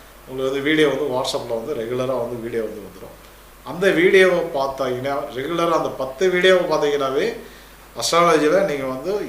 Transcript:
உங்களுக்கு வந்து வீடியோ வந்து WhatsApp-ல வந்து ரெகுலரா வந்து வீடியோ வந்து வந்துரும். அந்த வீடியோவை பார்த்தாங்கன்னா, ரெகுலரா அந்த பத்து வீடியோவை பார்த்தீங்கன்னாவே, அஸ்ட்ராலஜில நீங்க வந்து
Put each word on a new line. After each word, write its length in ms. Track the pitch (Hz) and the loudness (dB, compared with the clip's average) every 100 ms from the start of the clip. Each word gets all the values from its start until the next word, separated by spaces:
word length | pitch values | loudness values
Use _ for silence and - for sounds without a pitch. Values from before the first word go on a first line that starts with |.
| - - - | -20 -20 -12
உங்களுக்கு 240 | 131 135 | -6 -4
வந்து 100 | 139 | -2
வீடியோ 260 | 143 156 147 | 0 2 2
வந்து 160 | 131 | 0
WhatsApp-ல 640 | 143 127 131 135 120 113 135 | -2 -2 -4 -6 -4 -6 -6
வந்து 80 | |
ரெகுலரா 440 | 131 113 127 127 123 | -6 -4 -4 -2 -4
வந்து 240 | 117 120 | -4 -8
வீடியோ 200 | 113 117 | -6 -6
வந்து 200 | 107 104 | -6 -8
வந்துரும். 380 | 92 - 117 - - - - - | -14 -16 -20 -20 -20 -20 -20 -18
அந்த 280 | 127 160 196 | -12 0 2
வீடியோவை 460 | 156 190 190 185 175 | 4 6 6 6 4
பார்த்தாங்கன்னா, 840 | - 139 135 135 127 123 139 139 113 120 | 0 -2 -2 -2 -4 -4 -4 -4 -6 -8
ரெகுலரா 340 | 147 170 170 | -4 -2 0
அந்த 200 | 160 139 | 0 -2
பத்து 400 | - 131 - 190 | -4 -8 -2 0
வீடியோவை 340 | 180 185 180 | 4 6 4
பார்த்தீங்கன்னாவே, 760 | 170 151 147 143 135 139 214 - - - - - - 120 | 4 0 2 0 0 0 -2 -4 -12 -20 -20 -20 -16 -8
அஸ்ட்ராலஜில 640 | - 170 170 160 151 185 | 0 4 4 4 4 2
நீங்க 200 | 170 143 | 2 -2
வந்து 300 | 131 131 165 208 | -6 -6 -6 -6